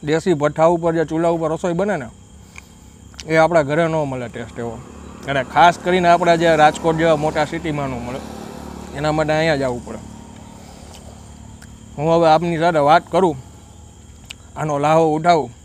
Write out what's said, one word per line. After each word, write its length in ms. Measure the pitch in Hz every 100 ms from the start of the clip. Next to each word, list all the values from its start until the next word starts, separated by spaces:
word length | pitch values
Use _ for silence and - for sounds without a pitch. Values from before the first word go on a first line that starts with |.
| 151
દેશી 280 | 160 190 160
ભઠ્ઠા 280 | 147 147 160 175
ઉપર 180 | 170 165
જે 60 | 160
ચૂલા 240 | 160 170 170
ઉપર 140 | 160
રસોઈ 240 | 160 185 170
બને 160 | 196 180
ને, 100 | 123 - - - - - - - - - - - -
એ 20 | 160
આપણા 260 | 160 170 139
ઘરે 140 | 151 170
ન 80 | 160 147
મળે 160 | 131 120
taste 280 | 113 113 110
એવો. 160 | 117 113 - - - - -
અને 120 | 139 123
ખાસ 240 | 147 175 -
કરીને 240 | 175 180 175
આપણા 280 | 170 175 170
જે 140 | 170 160
રાજકોટ 340 | 151 147 165 160
જેવા 220 | 165 151
મોટા 220 | 156 156 151
સિટીમાં 400 | 165 160 147 135
ન 20 | 123 120
મળે, 140 | 131 - - - - - - - 135
એના 160 | 151 151
માટે 160 | 156
અહીંયા 280 | 156 165 147
જ 20 | 131
આવવું 160 | 123 110
પડે. 140 | 110 - - - - - - - - - - - - - - - - - - - -
હું 100 | 151
હવે 140 | 165 165
આપની 300 | 156 170 165
સાથે 180 | 170 160 143
વાત 140 | 165 -
કરું, 240 | 165 180 135 - - - - - - - - - - - -
આનો 160 | 151 143 147
લાહો 200 | 160 160 156
ઉઠાવું. 360 | 165 170 127 -